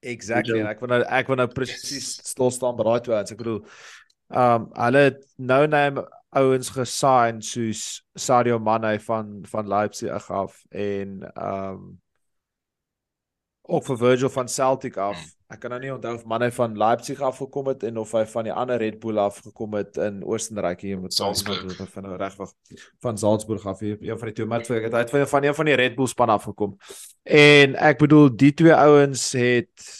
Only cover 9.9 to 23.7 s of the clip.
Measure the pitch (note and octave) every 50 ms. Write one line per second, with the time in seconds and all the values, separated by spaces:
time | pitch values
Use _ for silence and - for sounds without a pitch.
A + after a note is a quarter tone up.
9.9 | - - - G#2 - G2+ - - F#2 G2 F#2+ F#2 _ _ _ _ - F#2+ G2+ G2+
10.9 | G2+ G2 G2 G2 G2 F#2+ - - - - - G2+ G2 G2 F#2+ F#2+ F#2+ F#2+ F#2+ F#2
11.9 | F#2 F2+ _ _ _ _ _ _ _ _ _ _ _ _ _ _ _ _ _ _
12.9 | _ _ _ _ _ _ _ _ _ _ _ _ _ _ _ - F3 D#3 - -
13.9 | C3+ A2+ A#2 B2 B2+ B2 C3 B2+ - C3+ B2+ A#2 - - C3+ C3 C3+ C3 - B2+
14.9 | - F#2+ G2 G2+ G2+ E2+ D#2+ E2+ _ _ _ _ - G#2+ - A#2+ B2 B2 C3+ C3+
15.9 | C3+ A#2+ G#2+ A#2+ A#2 A#2 A#2 A2+ A2+ A2+ A#2+ A#2+ A#2 - B2 A#2 G#2+ G#2 G#2+ A2
16.9 | A#2+ A#2+ - - C#3 B2+ C#3 C3 B2+ - C#3 C3 - C#3+ C3+ C3+ C3+ C3 - A2+
17.9 | A#2 A2+ A2 - - A2+ A2 G#2+ - A#2+ A2 A2 E2+ - B2+ B2+ B2 A#2 A2+ G#2+
18.9 | G#2+ A2 - A2+ G#2+ G#2+ G2+ G2+ G2+ - _ G#2+ _ - A2+ G#2+ G#2+ G#2 G2 -
19.9 | _ C2 E2 G#2 G2+ G2 - - G#2+ A2 - - A2 G#2 F#2 F2 F2+ - - G2
20.9 | G2 F#2+ F#2 F#2 - - G#2+ G2+ G2+ G2+ - G#2+ G2 F2+ F#2 F#2 F#2 - G2 F2+
21.9 | _ G2+ F#2+ G2 F#2 F#2 G2 G2 F#2+ G2 G2 F2+ _ _ _ _ - - - _
22.9 | _ _ - B2+ A2+ G2+ A2 G#2 G#2+ G#2+ - G#2+ A2 G2 - G2